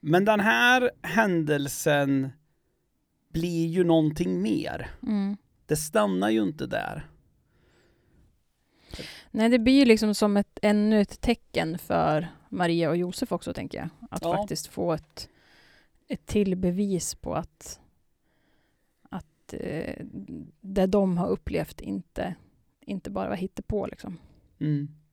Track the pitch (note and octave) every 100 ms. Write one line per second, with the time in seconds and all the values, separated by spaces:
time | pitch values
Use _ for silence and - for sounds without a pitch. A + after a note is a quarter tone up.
0 | D3+ E3+ G3+ G#3+ G#3 A3+ A#3+ B3+ B3 -
1 | - F#3 G#3+ F3 D3+ D3 C#3 - - C#3+
2 | C#3 C#3 C3+ - _ _ _ _ _ _
3 | _ _ _ D#3+ F3 E3+ E3 E3+ F3 E3
4 | D#3 D3+ F3+ F3+ G#3 G#3 - - - -
5 | - G#3 G3 G#3 _ _ _ D3+ - A3
6 | G#3 F#3 G3+ A3 G3+ D3+ B2+ A2 G1+ -
7 | D3+ _ _ _ _ _ _ _ _ _
8 | _ _ _ _ _ _ _ _ _ -
9 | - - - - A3+ B3 A3+ C4+ C4+ A3
10 | G#3+ G#3 G#3+ G3+ G3+ - G#3 G#3 G#3 G#3+
11 | G3+ - - A3+ _ - D#3+ E3+ - E3+
12 | D#3+ D#3 E3+ - _ - F3 E3+ E3 F3
13 | F3+ - - F3 - - - - - -
14 | A#3 - E3+ F3+ G#3 - - - F3 D#3+
15 | - - - _ _ _ _ _ _ _
16 | _ C#4 - G#3+ G3 F#3 F#3 F3+ G#3 F#3
17 | - - - - - _ - - _ _
18 | _ _ _ _ _ _ _ _ _ _
19 | _ F#3 - _ - - - D#3 - -
20 | - - G3 E2 - _ F#3+ F#3+ F#3+ G3+
21 | F#3+ F3 F3+ F#3+ - F3 E3 - - -
22 | - - - F3 _ _ _ _ - G3+
23 | G3 G3 G3 G3 F#3 - - G#3+ F#3+ -
24 | - F3 - - _ _ D3+ D3 D3 -
25 | _